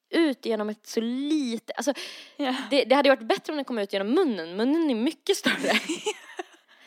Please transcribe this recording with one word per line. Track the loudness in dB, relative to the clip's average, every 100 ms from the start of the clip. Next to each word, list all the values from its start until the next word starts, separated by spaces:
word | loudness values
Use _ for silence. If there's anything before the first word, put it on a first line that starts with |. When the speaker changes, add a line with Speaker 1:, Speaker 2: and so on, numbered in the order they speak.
| _
Speaker 1:
ut | 2 2 0 -2
genom | -2 -4
ett | -8 -6
så | -4
lite, | -2 -4 0 0 0 -4 -8
alltså, | -4 -4 -4 -8 -14 -16 -4
Speaker 2:
Ja. | -4 -4 0
Speaker 1:
det, | 2
det | 4
hade | 6 6
ju | 4
varit | 2
bättre | -2 -2
om | -6
den |
kom | -4 -4
ut | -2
genom | -2 0
munnen. | 2 2 0 -4 -2
Munnen | 0 2 2
är |
mycket | 2 0 -2 -2 0
större. | 0 0 0
Speaker 2:
<laughs> | 0 -2 -4 -6 -8 -12 -16 -16 -20 _ _